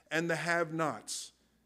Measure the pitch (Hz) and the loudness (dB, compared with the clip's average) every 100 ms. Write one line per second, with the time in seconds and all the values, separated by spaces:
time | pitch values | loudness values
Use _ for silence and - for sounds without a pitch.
0 | - 156 170 160 165 170 165 160 156 107 | -4 0 2 0 2 2 2 0 0 -2
1 | - - - - _ _ | -6 -8 -10 -16 _ _